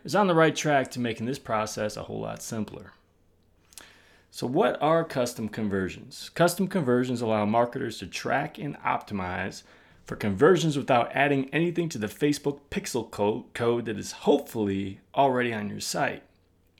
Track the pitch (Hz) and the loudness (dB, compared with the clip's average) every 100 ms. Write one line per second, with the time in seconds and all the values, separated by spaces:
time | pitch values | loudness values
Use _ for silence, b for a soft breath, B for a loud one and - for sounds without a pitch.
0 | 151 175 196 165 160 - 156 143 127 127 | -2 2 4 6 4 4 2 2 2 -4
1 | 120 107 113 143 - 107 107 - 107 - | -4 -4 -6 -6 -2 -2 -2 -2 -4 -6
2 | - 110 110 - - 113 104 - - _ | -8 -6 -6 -8 -8 -6 -6 -10 -18 _
3 | _ _ _ _ _ _ B B B B | _ _ _ _ _ _ B B B B
4 | B B B - 123 147 - - 147 165 | B B B -8 -2 2 2 2 2 2
5 | 160 135 120 - 107 - 107 98 92 85 | 2 -2 -2 -2 -6 -4 -2 0 -2 -6
6 | 127 - - - 170 170 190 190 127 123 | -16 -16 -8 2 2 4 0 0 2 2
7 | 127 117 113 110 104 117 120 131 117 110 | 2 0 0 2 4 4 2 0 -8 -8
8 | 90 - 123 127 156 - 147 - - - | -10 -6 -2 0 -2 -6 -10 -6 -2 -2
9 | - 101 90 92 95 - - b b b | -4 -6 -4 -4 -6 -8 -18 b b b
10 | - - 107 95 151 175 160 139 131 127 | -12 -4 -2 6 6 6 4 0 2 2
11 | - 135 143 139 131 151 170 170 165 113 | 2 2 4 2 0 0 0 0 -4 -2
12 | 104 - 151 147 147 143 - 196 - 120 | -6 0 0 2 -2 -4 -8 -8 -4 -4
13 | 110 - 104 123 - - 117 120 110 101 | -4 0 0 0 -6 -2 0 0 -2 -6
14 | - - - 277 - 117 101 98 98 98 | -8 -2 2 2 0 -2 0 0 -4 -10
15 | _ - 139 123 120 110 104 101 - - | _ 2 2 4 0 -2 -6 -8 -6 -2
16 | 127 98 _ _ _ _ _ | -2 -4 _ _ _ _ _